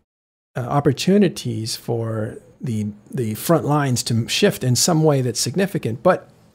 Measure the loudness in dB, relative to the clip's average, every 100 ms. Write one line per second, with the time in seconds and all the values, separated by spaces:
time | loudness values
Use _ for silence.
0 | _ _ _ _ _ -8 -4 0 0 0
1 | 4 4 4 0 -6 -6 -6 -8 -6 -4
2 | -4 -4 -6 -8 -18 -12 -6 -4 -4 -8
3 | -10 -6 -4 -4 0 0 2 0 0 0
4 | 0 -2 0 2 2 2 0 0 2 4
5 | 4 4 0 -2 -4 -2 -2 -2 -4 0
6 | 2 2 -2 _ _